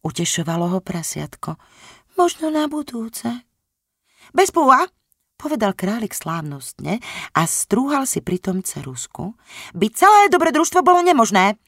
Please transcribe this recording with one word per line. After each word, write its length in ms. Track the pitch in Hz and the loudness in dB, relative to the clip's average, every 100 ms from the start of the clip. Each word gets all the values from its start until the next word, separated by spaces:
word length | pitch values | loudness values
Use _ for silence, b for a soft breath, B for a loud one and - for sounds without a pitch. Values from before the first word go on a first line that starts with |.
utešovalo 720 | 160 - 170 - 160 170 175 | -8 -4 -4 -4 -4 -2 -2
ho 80 | 185 | -4
prasiatko. 720 | - 175 160 - 151 - - 160 b b b b b - | -6 -8 -8 -10 -12 -12 -12 -12 b b b b b 0
„Možno 320 | 349 - 311 | 0 0 -4
na 160 | 311 302 | -2 -2
budúce.“ 800 | 302 294 240 226 - 233 247 _ _ _ _ _ _ b b b | -6 -8 -10 -10 -8 -8 -10 _ _ _ _ _ _ b b b
„Bez 240 | - 381 | 0 2
púa,“ 320 | - 269 262 359 _ _ _ _ | 2 4 4 4 _ _ _ _
povedal 400 | _ - 294 208 | _ -6 -2 -2
králik 400 | 190 185 226 220 | -2 -4 -4 -6
slávnostne 880 | - 160 165 151 143 - - 147 214 B B B | -8 -8 -6 -8 -12 -14 -12 -6 -6 B B B
a 80 | - | -2
strúhal 600 | 160 - - 214 269 285 269 | 0 -2 -2 -2 0 -2 -2
si 160 | - | -4
pritom 400 | 151 180 - 185 | -4 -4 -4 -6
ceruzku, 720 | 185 - 135 127 - - 170 233 B B B | -6 -10 -12 -14 -14 -12 -12 -12 B B B
„by 160 | 175 214 | -2 -2
celé 400 | - 381 415 403 | 4 6 8 6
dobrodružstvo 500 | - - 302 330 359 349 | 4 2 2 2 2 4
bolo 160 | 359 | 4
nemožné.“ 560 | 349 311 226 196 190 214 | 4 4 4 4 2 0